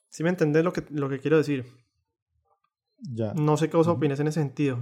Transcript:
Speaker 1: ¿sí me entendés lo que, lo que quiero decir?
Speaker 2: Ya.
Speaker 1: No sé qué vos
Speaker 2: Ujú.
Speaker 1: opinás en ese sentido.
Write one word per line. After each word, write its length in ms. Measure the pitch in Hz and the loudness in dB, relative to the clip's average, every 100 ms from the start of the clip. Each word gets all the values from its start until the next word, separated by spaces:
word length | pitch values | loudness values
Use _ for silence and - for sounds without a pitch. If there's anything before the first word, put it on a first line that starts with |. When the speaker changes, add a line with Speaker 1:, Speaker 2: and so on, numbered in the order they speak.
| _ | _
Speaker 1:
¿sí 140 | - | -4
me 60 | 160 | -2
entendés 360 | 180 156 151 170 | 0 2 4 2
lo 80 | |
que, 100 | 170 156 | -2 -6
lo 180 | 147 139 | -4 -4
que 120 | 135 | -4
quiero 180 | 143 156 | 2 4
decir? 280 | 143 143 123 - _ _ _ _ _ _ _ _ _ _ _ _ | 4 -2 -6 -16 _ _ _ _ _ _ _ _ _ _ _ _
Speaker 2:
Ya. 320 | 220 113 110 | -12 -6 -4
Speaker 1:
No 220 | 175 151 151 | -2 0 2
sé 120 | 156 | 2
qué 80 | 165 | 2
vos 100 | 165 | 2
Speaker 2:
Ujú. 100 | 170 | 2
Speaker 1:
opinás 220 | 147 139 | 0 0
en 80 | 151 | -2
ese 140 | 156 | -2
sentido. 360 | 143 127 143 120 | -4 -2 -2 -2